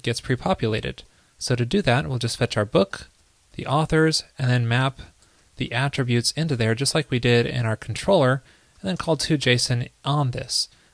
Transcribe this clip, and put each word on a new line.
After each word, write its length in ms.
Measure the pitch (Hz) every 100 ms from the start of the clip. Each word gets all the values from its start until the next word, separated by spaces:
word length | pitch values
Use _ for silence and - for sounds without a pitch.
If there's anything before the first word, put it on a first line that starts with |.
gets 200 | 123 113
pre-populated. 800 | - 127 185 190 113 110 120 - - _ _ -
So 160 | -
to 120 | 123 120
do 160 | 202
that, 260 | 135 123 151
we'll 100 | 123
just 200 | 117 -
fetch 180 | 120 -
our 100 | 107
book, 420 | 170 196 - - _ _ _ _ -
the 120 | -
authors, 560 | 151 156 160 160 156 - -
and 120 | 123
then 180 | 123 117
map 320 | 120 135 - - _ _ _ _ -
the 160 | 120
attributes 580 | 117 139 - 123 120 -
into 240 | - 160 120
there 200 | 110 113
just 200 | 139 160
like 160 | -
we 80 | 123
did 260 | 123 120 120
in 200 | 123 113
our 100 | 110
controller, 680 | - 107 - 190 127 135 - _ _ _
and 80 | 190
then 80 | 180
call 220 | - 151
to 200 | - 151
json 520 | 127 123 - 120 - _ 135
on 260 | 147 131
this. 380 | 123 127 - - _ _